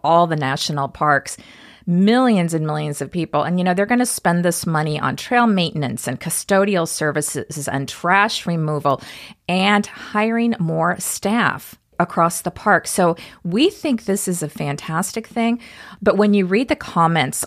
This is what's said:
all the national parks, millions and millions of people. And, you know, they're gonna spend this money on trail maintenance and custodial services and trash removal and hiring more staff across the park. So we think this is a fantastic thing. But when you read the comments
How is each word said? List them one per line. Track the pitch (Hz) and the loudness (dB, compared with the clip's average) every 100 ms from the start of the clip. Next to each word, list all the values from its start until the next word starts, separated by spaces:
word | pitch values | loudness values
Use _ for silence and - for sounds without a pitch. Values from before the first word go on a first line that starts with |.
all | 147 170 170 | 4 4 4
the | |
national | 156 135 139 - 147 139 | 2 -2 -2 -4 -4 -4
parks, | - 151 139 - - - - - - - | 0 2 2 0 -10 -18 -20 -20 -10 -2
millions | 175 196 247 254 208 170 | 2 4 4 4 2 2
and | 165 156 | -2 -2
millions | 151 151 143 | -2 -4 -6
of | 139 | -6
people. | 180 160 147 | -6 -2 -2
And, | 147 180 | 0 0
you | |
know, | 180 | 0
they're | 180 202 | 0 0
gonna | 247 247 | 0 0
spend | - 180 175 | 0 0 2
this | 175 170 185 | 2 0 -2
money | 156 156 147 | -2 -2 -2
on | 135 - | -4 -4
trail | - 240 233 | -2 2 4
maintenance | 190 165 - 135 113 - | 2 0 -2 -4 -4 -6
and | 131 | -8
custodial | 165 - - 196 202 190 165 | -6 -6 0 2 4 2 -2
services | - 156 147 147 143 - 151 139 | -2 -2 -2 -4 -6 -8 -8 -4
and | 139 139 | -4 -6
trash | - 175 196 214 - - | -4 0 2 2 -2 -4
removal | 170 156 151 143 131 - - - - - | -2 -2 -2 0 -2 -4 -18 -20 -12 -4
and | 180 196 208 208 | 0 2 2 0
hiring | - - 214 220 233 233 - | -8 -6 -2 0 0 0 0
more | 165 160 165 185 | -2 0 0 -2
staff | - - 196 233 190 - - - _ - | -6 -4 -2 0 0 -2 -10 -20 _ -4
across | 175 - 170 - | -2 2 0 0
the | 175 | -6
park. | - 208 175 - | -4 2 2 2
So | - 175 170 - - | 2 2 0 -6 -12
we | 175 190 339 | -4 2 2
think | - 320 233 | 2 -2 -2
this | - 196 - | -2 -2 -2
is | 175 | -4
a | 151 | -4
fantastic | - 147 151 - 160 185 226 220 | -6 -6 -6 -4 -4 -4 -6 -6
thing. | 233 233 240 - - - - | -2 0 0 -6 -20 -20 0
But | 202 190 | 2 4
when | 208 | 6
you | 202 180 | 4 4
read | 202 254 | 2 2
the | 302 | -2
comments | - 175 165 165 135 - | -2 2 2 2 0 -4